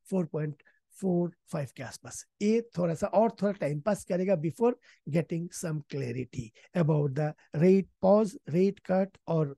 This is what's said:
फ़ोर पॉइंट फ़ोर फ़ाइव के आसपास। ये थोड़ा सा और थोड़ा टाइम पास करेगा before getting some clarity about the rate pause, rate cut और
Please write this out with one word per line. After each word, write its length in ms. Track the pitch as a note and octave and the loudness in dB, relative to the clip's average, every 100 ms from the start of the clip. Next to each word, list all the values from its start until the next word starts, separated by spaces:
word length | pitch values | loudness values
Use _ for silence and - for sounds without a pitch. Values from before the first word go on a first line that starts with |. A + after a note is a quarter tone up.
| - | -4
फ़ोर 160 | F#3+ E3 | -4 -2
पॉइंट 380 | D3+ D#3 - _ _ _ - | -4 -6 -8 _ _ _ -6
फ़ोर 340 | F#3+ F3 F3 - - | 0 0 0 -6 -10
फ़ाइव 160 | D#3+ C3+ - | -8 -8 -10
के 60 | |
आसपास। 440 | A#2 - A#2+ - - - | -14 -14 -14 -16 -16 -4
ये 200 | G#3 A3+ A#3 E3+ | 0 0 0 -2
थोड़ा 160 | F3 | -2
सा 140 | D3+ G3+ | 0 2
और 240 | F#3+ A3 | 2 2
थोड़ा 200 | - G3+ | 2 -2
टाइम 280 | F#3 D3 D3 | -2 -4 -2
पास 240 | G#3+ G3+ | -2 -2
करेगा 320 | - F3+ F#3 F3 | -2 -2 0 0
before 380 | D#3+ - A#3+ B3+ _ _ - | 0 0 0 0 _ _ -4
getting 380 | E3 - E3 F3 - | -2 -2 -6 -8 -8
some 180 | E3 D#3 - C#3+ | -6 -6 -6 -8
clarity 500 | B2+ B2 B2 B2+ A2+ _ - F3+ | -6 -6 -8 -10 -12 _ -6 0
about 320 | D#3 D3+ D3 | 2 2 0
the 220 | C3+ D3+ - _ D3+ | -2 -4 -6 _ 2
rate 320 | F#3 G3 - - F#3+ | 6 6 2 0 4
pause, 320 | G#3 G#3 - - E3 | 4 4 -4 -4 2
rate 260 | G3 G3 - | 2 0 -2
cut 260 | F#3 F#3+ _ - | 0 0 _ -4
और 300 | D#3+ C#3+ | -2 -2